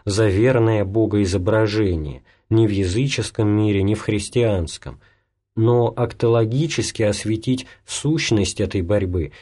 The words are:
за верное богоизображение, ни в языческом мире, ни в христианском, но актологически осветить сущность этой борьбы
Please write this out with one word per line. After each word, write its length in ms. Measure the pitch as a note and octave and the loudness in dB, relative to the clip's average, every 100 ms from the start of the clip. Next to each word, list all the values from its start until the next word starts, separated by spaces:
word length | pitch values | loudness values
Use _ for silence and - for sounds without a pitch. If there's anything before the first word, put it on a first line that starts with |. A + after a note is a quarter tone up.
за 240 | - G2 G#2+ | -4 0 2
верное 560 | F#2+ B2 B2 A2+ G#2+ | 4 4 4 2 2
богоизображение, 1400 | G2 A2 G#2+ G#2 F#2+ F#2+ F2+ A2 A2 G#2+ G2+ E2 D2 B1+ _ _ - | 0 0 2 2 0 0 2 2 2 0 0 0 -4 -10 _ _ 0
ни 180 | A2 A2 | 2 2
в 40 | |
языческом 760 | G2 F#2+ G2+ C#3+ C3 G#2+ - G#2 | 2 0 0 -2 -2 -4 -2 0
мире, 340 | G#2+ G#2+ G2+ | 2 2 2
ни 100 | G2 | 0
в 80 | G#2+ | -2
христианском, 960 | - G#2 G2+ A#2+ A2+ G2 D#2 - C2+ - _ _ _ _ _ - | -2 -4 -2 0 0 0 -4 -8 -16 -18 _ _ _ _ _ 0
но 380 | A2 A#2+ A#2 - | 2 4 2 0
актологически 1080 | A#2 - A#2 A#2 A2+ C3 D#3+ - - - | -4 -2 0 2 2 0 -2 -2 -4 -2
осветить 640 | G#2+ G#2 G#2+ A2 - B2+ - - - | -2 -2 -4 -4 -2 -4 -6 -18 -14
сущность 760 | - C#3+ D#3+ - G#2+ F#2+ - | -6 -2 -2 0 0 0 -2
этой 220 | G2 G2+ | -4 -2
борьбы 500 | E2+ G#2 F#2+ F2+ D2 - | 0 0 0 -2 -4 -10